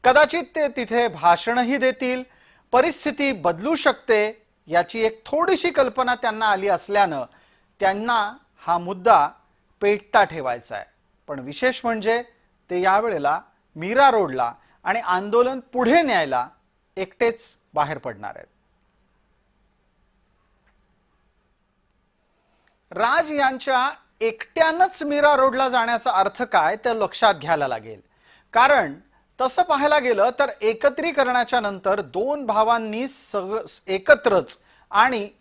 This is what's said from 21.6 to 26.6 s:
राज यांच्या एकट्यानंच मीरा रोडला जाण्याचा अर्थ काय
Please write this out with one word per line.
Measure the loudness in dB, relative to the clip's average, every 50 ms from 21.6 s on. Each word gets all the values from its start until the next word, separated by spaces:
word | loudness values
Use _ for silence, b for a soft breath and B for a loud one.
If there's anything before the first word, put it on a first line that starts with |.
| _ _ _ _ _ _ _ _ _ _ _ _ _ _ _ _ _ _ _ _ _ _ _ _ _ _
राज | -4 -2 0 0 2 0 0 -2
यांच्या | -2 0 0 0 -2 -4 -4 -2 0 0 0 -2 -6 -10 _ _ _ _
एकट्यानंच | -4 -4 -4 -6 -16 _ _ 2 2 2 4 2 2 2 2 -6
मीरा | -4 -2 0 4 4 4 6
रोडला | 6 4 2 2 0 0 2
जाण्याचा | 2 0 0 0 -2 -2 -2 0
अर्थ | 2 2 0 0 -2 -4
काय | -6 0 2 2